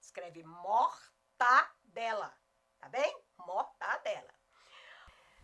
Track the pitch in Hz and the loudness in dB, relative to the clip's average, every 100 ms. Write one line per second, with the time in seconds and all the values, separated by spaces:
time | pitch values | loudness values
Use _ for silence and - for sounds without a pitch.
0 | - - 175 165 160 165 175 214 277 - | -20 -18 -18 -18 -20 -16 0 4 4 0
1 | - _ _ _ 247 254 320 _ _ - | -18 _ _ _ 6 6 6 _ _ -8
2 | 226 220 160 - _ _ _ _ 139 233 | -6 -4 -6 -12 _ _ _ _ -12 -2
3 | 294 - _ _ 175 190 254 - 185 254 | -2 -4 _ _ -8 -6 -6 -6 -6 -6
4 | - 196 - _ _ _ _ - - - | -4 -8 -10 _ _ _ _ -20 -20 -20
5 | - - _ _ | -20 -20 _ _